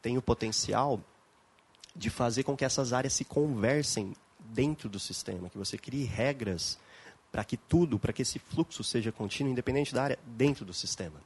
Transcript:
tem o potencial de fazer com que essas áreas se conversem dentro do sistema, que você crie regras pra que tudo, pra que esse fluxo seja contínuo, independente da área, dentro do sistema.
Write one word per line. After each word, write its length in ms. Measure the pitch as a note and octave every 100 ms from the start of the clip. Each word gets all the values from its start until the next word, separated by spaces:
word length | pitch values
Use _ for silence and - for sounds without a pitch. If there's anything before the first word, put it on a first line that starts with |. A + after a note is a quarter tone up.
tem 160 | A#2 B2+
o 20 |
potencial 800 | - A#2 A2 A2 G#2 G#2+ C#3+ A#2 - _ _ _ _ _ _ _ - -
de 140 | A2+
fazer 340 | - A#2+ A#2
com 140 | C3+ C#3
que 80 | C3+
essas 260 | - C3
áreas 220 | B2 C3+
se 100 | -
conversem 920 | C3+ - D3+ A#2+ A2+ D3 C#3+ - G2 G#2+ _ _
dentro 500 | A2+ A2+ C#3 D3+ A2+
do 100 | G2+
sistema, 480 | - F#2 - F#2 F2+
que 100 | G2+
você 180 | G2 -
crie 280 | - C3 B2+
regras 720 | G2+ B2 C#3 G#2+ F2 - - - - - - _
pra 120 | -
que 120 | G2+ A#2+
tudo, 440 | - E3 E3+ G#2+
pra 120 | -
que 120 | -
esse 160 | B2+ -
fluxo 440 | - - E3+ -
seja 280 | - A#2+ A2
contínuo, 400 | - G#2 - C#3
independente 420 | B2 B2 C3+ C#3+
da 100 | B2
área, 160 | C#3 C3 C3
dentro 400 | A2+ C#3 C3+ G2
do 80 |
sistema. 480 | F2+ - - F2 D2+